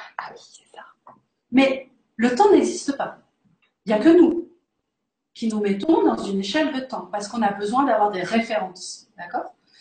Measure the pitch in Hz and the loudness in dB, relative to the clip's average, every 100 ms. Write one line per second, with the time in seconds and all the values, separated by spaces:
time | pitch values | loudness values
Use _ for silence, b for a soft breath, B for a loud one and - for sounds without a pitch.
0 | B - - - - - _ - - _ | B -14 -16 -16 -20 -20 _ -20 -20 _
1 | - - _ _ - 247 269 - - _ | -20 -20 _ _ -2 2 2 0 -10 _
2 | _ - 240 254 403 330 - - - 277 | _ -4 -2 4 6 6 4 -4 -6 -6
3 | 214 - _ _ _ _ _ _ 202 214 | -8 -12 _ _ _ _ _ _ -4 2
4 | 320 349 302 - - _ _ _ _ _ | 6 8 6 2 -6 _ _ _ _ _
5 | _ _ _ - 226 214 202 196 311 330 | _ _ _ -8 -6 -2 -2 -2 0 2
6 | 294 220 202 196 196 311 294 262 - - | 2 -2 -4 -6 -4 -2 -2 -4 -10 -12
7 | - 208 - 233 202 202 208 254 285 208 | -10 -10 -8 -4 -4 -2 -4 -2 0 2
8 | 208 185 - 226 226 208 185 - - - | 0 -2 -4 -4 -2 -4 -6 -12 -16 -18
9 | _ - 175 262 339 _ _ B | _ -20 -10 -10 -10 _ _ B